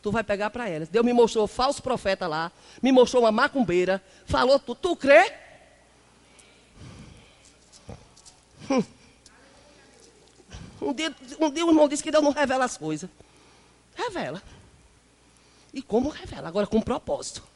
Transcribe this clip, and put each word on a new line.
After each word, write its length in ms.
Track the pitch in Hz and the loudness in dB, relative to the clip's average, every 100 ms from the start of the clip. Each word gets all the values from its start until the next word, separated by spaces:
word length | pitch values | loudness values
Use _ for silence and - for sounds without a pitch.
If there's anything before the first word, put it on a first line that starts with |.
Tu 80 | 208 | -4
vai 140 | 226 | -4
pregar 260 | 220 202 208 | -2 -4 -4
pra 180 | 247 233 | -6 -8
elas." 220 | 156 160 | -8 -2
Deus 160 | 214 240 | 0 2
me 80 | |
mostrou 320 | 240 226 226 208 | 4 4 4 -2
falso 380 | - 254 285 | 0 -2 -2
profeta 420 | 254 233 202 190 180 | -4 -4 -2 -4 -4
lá, 260 | 156 165 _ - - | -4 -6 _ -20 -4
me 100 | 247 | 4
mostrou 300 | 262 240 254 | 6 6 4
uma 100 | 226 | 2
macumbeira, 720 | 214 285 277 208 175 180 190 _ - - | 2 0 0 0 0 0 -2 _ -20 -4
falou: 320 | 277 254 277 | 0 2 2
"Tu, 160 | - | 0
tu 220 | - 359 349 | -6 -4 -2
crê?" 360 | 262 285 392 - - - _ _ _ _ _ _ _ - - _ _ - - - - - - _ - _ _ - - - - - - _ _ _ - | 6 6 6 -2 -20 -20 _ _ _ _ _ _ _ -20 -20 _ _ -20 -20 -20 -20 -20 -20 _ -20 _ _ -20 -20 -20 -20 -20 -20 _ _ _ -4
Hum. 120 | 269 - - - _ - _ - - - - - _ - _ _ _ _ - - - | -2 -2 -10 -20 _ -20 _ -20 -20 -20 -20 -20 _ -20 _ _ _ _ -20 -20 -10
Um 120 | - | -8
dia, 220 | 262 320 262 247 285 | -6 -6 -8 -20 -2
um 120 | 311 | -2
dia 120 | 285 | 0
o 60 | 339 | 2
irmão 180 | 311 294 | 4 4
disse 140 | 285 | 2
que 80 | 320 | 0
Deus 140 | 302 | 2
não 80 | 294 | 2
revela 340 | 285 277 262 254 | 2 0 0 -2
as 100 | - | -4
coisas. 320 | 156 156 180 _ - _ _ _ _ _ _ | -8 -8 -10 _ -20 _ _ _ _ _ _
Revela. 480 | - 480 359 156 165 - - - _ _ _ _ _ _ _ _ _ _ | -10 -8 -6 -8 -10 -14 -20 -20 _ _ _ _ _ _ _ _ _ _
E 120 | 262 | -16
como 260 | - 214 277 | -4 -2 -2
revela? 380 | - 370 - 156 | -8 -14 -12 -8
Agora 180 | 180 208 | -4 0
com 160 | 247 | -2
propósito. 640 | - 247 - 196 - - - | -2 -6 -6 -8 -8 -16 -20